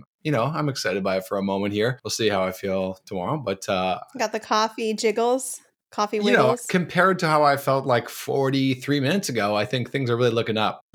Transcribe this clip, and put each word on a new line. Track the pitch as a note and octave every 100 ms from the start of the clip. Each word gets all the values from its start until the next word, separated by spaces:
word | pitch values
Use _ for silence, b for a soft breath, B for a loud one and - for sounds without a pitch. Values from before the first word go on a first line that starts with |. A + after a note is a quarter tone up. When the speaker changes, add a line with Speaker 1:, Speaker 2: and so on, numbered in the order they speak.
| - _
Speaker 1:
you | D#3
know, | C3+
I'm | B2+ D#3+ D3+
excited | B2+ G2 G2
by | G2 F#2+
it | -
for | G2+
a |
moment | G2 G2 G2+
here. | G#2 A2+ C3
We'll | G#2+
see | - A2
how | G2+
I | F#2+
feel | F#2+ G2 F#2+ F#2+ F#2 -
tomorrow, | F#2+ F2+ D3+
but, | A2 G2 -
uh, | F#2+ F#2 F#2 - B3
Speaker 2:
Got | D#4+
the | A3
coffee | - A3 A3 A3+ A3
jiggles, | G#3+ A3+ G#3+ A#3 C4 - - _ _ _
coffee | - G#3 G#3+
Speaker 1:
you | G#3
know, | A#3+ B2+
Speaker 2:
wiggles. | B2+ -
Speaker 1:
compared | F#3 E3 F3 F#3 F#3
to | E3
how | D#3
I | D3 C#3
felt, | C#3 C3+ C3+
like, | A#2+ A#2
forty-three | - - C3 C3+ C3+ C3+ B2+ - C#3+
minutes | C3+ G3 F#3+
ago, | A#2+ G2+ G#2
I | G#2
think | C3 A2+
things | C#3 B2+
are | A#2
really | B2
looking | A2+ A2+ A2
up. | G#2 - _